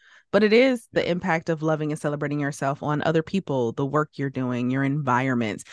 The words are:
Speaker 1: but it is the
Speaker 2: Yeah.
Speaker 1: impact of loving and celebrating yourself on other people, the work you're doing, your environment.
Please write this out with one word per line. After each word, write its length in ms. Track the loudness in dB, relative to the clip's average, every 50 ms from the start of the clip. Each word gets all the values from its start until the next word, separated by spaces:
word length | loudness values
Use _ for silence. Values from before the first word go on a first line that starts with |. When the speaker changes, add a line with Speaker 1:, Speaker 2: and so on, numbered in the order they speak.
| _ -20 -20 -20 _ _ 2
Speaker 1:
but 100 | 4 4
it 120 | 6 6
is 340 | 6 6 6 4 0 -4 -4 -2
the 100 | -2 0
Speaker 2:
Yeah. 80 | 0
Speaker 1:
impact 400 | -2 -2 0 0 -2 0 0 -2
of 120 | -2 0 0
loving 300 | 0 0 0 0 -2 -4
and 80 | -4
celebrating 400 | -4 -4 -4 -2 -4 -2 -2 -2
yourself 420 | -2 -4 -4 -2 -2 -2 -2 -2 -2
on 200 | -2 -2 0 0
other 200 | 2 2 0 0
people, 500 | 0 -2 -4 -4 -2 -2 -2 -2 -2 -2
the 120 | -2 -4
work 280 | 0 0 0 0 -2 -4
you're 160 | -6 -6 -6
doing, 400 | -4 -4 -4 -4 -2 -2 -2 -2
your 120 | 0 0 0
environment. 800 | 0 0 -2 0 2 2 2 2 2 0 0 0 -2 -4 -6 -10 -16